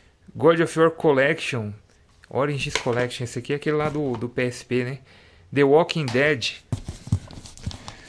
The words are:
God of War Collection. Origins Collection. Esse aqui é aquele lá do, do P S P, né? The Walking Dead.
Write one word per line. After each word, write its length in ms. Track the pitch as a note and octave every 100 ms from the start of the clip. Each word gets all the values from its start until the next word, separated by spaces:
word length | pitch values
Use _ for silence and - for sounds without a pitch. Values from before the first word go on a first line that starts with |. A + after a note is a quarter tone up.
| _ _ -
God 260 | A#2 D3 E3
of 180 | D#3+ D#3+
War 120 | E3
Collection. 840 | D#3+ D#3+ C3+ C#3+ D#3+ - B2 G#2 G#2 _ _ _ _ -
Origins 480 | A#2+ C#3+ C#3 - -
Collection. 480 | C3 A#2 B2 -
Esse 140 | A#2+ B2
aqui 140 | A#2+
é 40 | C#3+
aquele 200 | D#3 D3+
lá 120 | D3+
do, 280 | D3 C#3 A#2
do 120 | A#2+
P 140 | -
S 220 | B2 B2
P, 200 | - B2
né? 160 | B2 C#3 - - - - -
The 120 | C3
Walking 420 | C#3 D3+ E3+ E3 C3+
Dead. 460 | A#2+ D3 B2 - - _ - - - - - - - - - - - - -